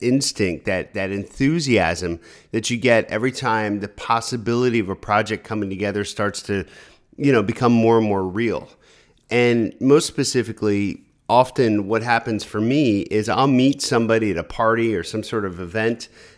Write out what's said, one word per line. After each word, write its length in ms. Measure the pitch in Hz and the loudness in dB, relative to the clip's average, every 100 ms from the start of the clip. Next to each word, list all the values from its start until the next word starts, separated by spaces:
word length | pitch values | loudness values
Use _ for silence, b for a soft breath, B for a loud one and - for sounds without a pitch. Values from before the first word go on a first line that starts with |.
instinct, 640 | 120 135 135 - 95 78 | 0 0 0 -2 -2 -2
that, 300 | - 92 76 | -4 -4 -4
that 160 | 101 95 | -6 -4
enthusiasm 1080 | 101 98 - 135 165 139 110 82 85 90 85 B B B | -6 -8 -2 0 0 2 2 2 0 -4 -8 B B B
that 200 | 113 113 | -6 -4
you 60 | 120 | 0
get 280 | 120 113 - | 4 4 2
every 240 | 107 127 | -2 -4
time 500 | 123 127 110 107 101 | -4 -2 0 0 -4
the 80 | 98 | -6
possibility 920 | - - 117 - 123 107 117 127 117 | -8 -2 -2 -2 -6 -2 0 0 0
of 80 | 95 | -2
a 80 | 95 | -6
project 480 | - 104 107 107 | -2 0 0 -4
coming 260 | - 107 101 | -6 -6 -6
together 340 | 92 101 101 | -4 -4 -4
starts 380 | 101 - 104 - | -4 -4 -4 -4
to, 200 | - 98 90 B B B B - | -4 -4 -6 B B B B -2
you 140 | 143 | 2
know, 120 | 120 | 4
become 300 | 101 - 123 | 2 0 2
more 260 | 117 113 113 | 4 6 4
and 80 | 107 | 4
more 200 | 98 92 | 0 -2
real. 420 | 95 117 76 - _ b b b b - | -2 -2 -4 -8 _ b b b b -4
And 460 | 120 120 120 110 - | 2 4 4 0 0
most 260 | 131 147 - | 4 4 4
specifically, 1000 | - 131 127 113 107 107 101 101 - _ _ - | -4 -2 -2 -2 -2 0 0 -2 -6 _ _ 0
often 580 | 120 127 - 117 104 98 | 2 2 2 2 2 0
what 160 | 113 | -2
happens 400 | 117 113 120 104 | 0 -2 0 -6
for 180 | - 107 | -4 -2
me 420 | 110 143 135 101 | 0 2 2 2
is 260 | - 107 104 | 0 -2 0
I'll 180 | 101 139 | 0 2
meet 340 | 127 131 143 | 4 4 2
somebody 520 | - 120 113 113 107 | 0 0 2 2 2
at 40 | 82 | -2
a 60 | |
party 540 | - - 113 117 117 101 | -4 -2 0 2 0 -2
or 80 | |
some 180 | 85 110 | -4 -8
sort 220 | 107 113 | -6 -4
of 160 | 98 87 | -4 -6
event, 480 | 90 107 110 120 - B B | -8 -2 -2 -2 -8 B B